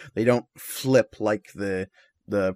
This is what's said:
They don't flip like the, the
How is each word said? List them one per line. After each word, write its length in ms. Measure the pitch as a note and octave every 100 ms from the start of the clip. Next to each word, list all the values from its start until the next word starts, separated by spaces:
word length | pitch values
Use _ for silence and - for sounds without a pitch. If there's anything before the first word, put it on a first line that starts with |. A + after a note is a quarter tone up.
| - -
They 80 |
don't 220 | A2+ B2 - -
flip 580 | - - C3 C3 - -
like 280 | G#2+ G#2 -
the, 360 | - G2+ F#2 G2 _ _ _ -
the 280 | G2+ F#2+